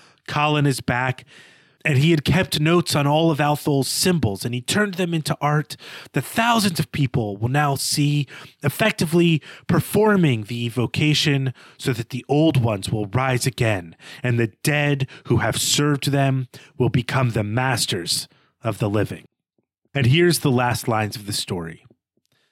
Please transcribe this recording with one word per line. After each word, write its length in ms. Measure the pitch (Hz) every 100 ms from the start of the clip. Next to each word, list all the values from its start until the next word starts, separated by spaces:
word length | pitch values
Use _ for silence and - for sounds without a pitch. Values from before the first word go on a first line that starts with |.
| - _ -
Colin 380 | 151 151 151 143
is 140 | 127
back, 440 | - 123 131 - - - - - _ _
and 140 | 160 135
he 140 | 156
had 120 | 160
kept 360 | - 160 180 151
notes 340 | 151 175 -
on 120 | 151 143
all 260 | 151 165
of 80 | 147
Althol's 480 | 147 147 156 139 127
symbols, 560 | - 185 170 113 98
and 100 | 120
he 60 | 123
turned 340 | - 208 208
them 180 | 175 175
into 240 | 165 - -
art 360 | 147 151 143 - - - -
that 100 | 143
thousands 560 | - - 233 233 202 165
of 140 | -
people 440 | 147 135 131 104 101
will 120 | 117
now 260 | 143 147
see, 540 | 135 - - 147 147 139 - - -
effectively 800 | 143 - 220 - 170 170 170 156 - - -
performing 800 | 151 - 208 214 202 156 113
the 220 | 101 120 120
evocation 840 | 117 113 - 151 143 156 139 131 - - -
so 140 | 135
that 180 | 117 113
the 140 | 123 -
old 340 | 143 160 135
ones 280 | 113 101 -
will 160 | 110 101
rise 380 | 131 131 127
again, 520 | 135 - 113 98 85 - - -
and 160 | 123 117
the 140 | 113 -
dead 460 | - 147 147 143 131 -
who 140 | - 113
have 200 | 110 -
served 540 | - - 147 143 143
them 340 | 139 135 131 127 - - -
will 120 | 123
become 400 | 131 120 135 127
the 120 | 113
masters 840 | 104 117 131 117 - 101 85 - - _ _ _
of 160 | 113 95
the 120 | 107
living." 340 | 104 95 92 - _ _ _ _ _ _
And 120 | 139 123
here's 340 | 160 175 156
the 120 | 147
last 340 | 127 123 117 -
lines 300 | 110 107 107
of 100 | 104
the 60 |
story. 540 | 107 - 92 80 - _ _ _ _ _ _ _